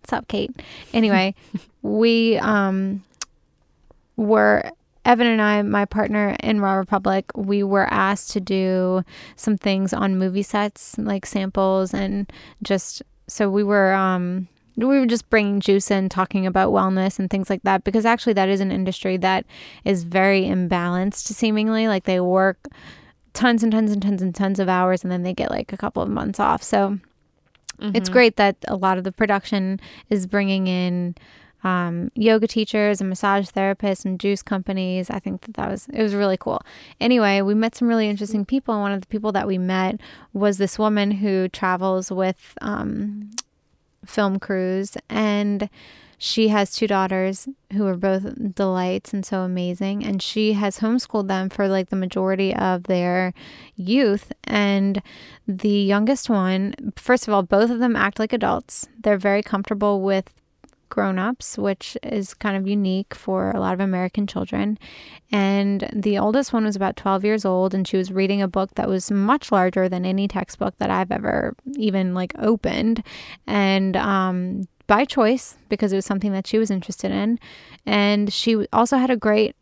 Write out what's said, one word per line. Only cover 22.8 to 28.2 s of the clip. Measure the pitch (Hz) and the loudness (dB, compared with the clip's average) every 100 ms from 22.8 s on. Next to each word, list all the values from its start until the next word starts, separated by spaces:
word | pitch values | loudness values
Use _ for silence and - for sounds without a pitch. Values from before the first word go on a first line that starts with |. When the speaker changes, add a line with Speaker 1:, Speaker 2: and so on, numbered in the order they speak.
| - - - _ _ | -20 -20 -20 _ _
Speaker 1:
tons | - 240 233 | 0 2 4
and | 220 | 2
tons | 220 214 | 2 2
and | 202 | 0
tons | 196 196 | 0 -2
and | 185 | -4
tons | 170 196 196 | -2 -2 0
of | 190 | 2
hours, | 180 185 185 | 2 2 0
and | 185 | -2
then | 180 | -4
they | 180 | -2
get, | 180 - | -4 -4
like, | - - | -4 -6
a | 196 | -6
couple | 202 - | -6 -4
of | 202 | -4
months | 208 208 196 | -2 -4 0
off. | 202 - | 0 0
So | - 202 196 202 _ _ _ _ _ _ - - | 0 0 0 -2 _ _ _ _ _ _ -16 -10
it's | 208 214 185 | -2 -2 2
Speaker 2:
Mm-hmm. | |
Speaker 1:
great | 214 | 4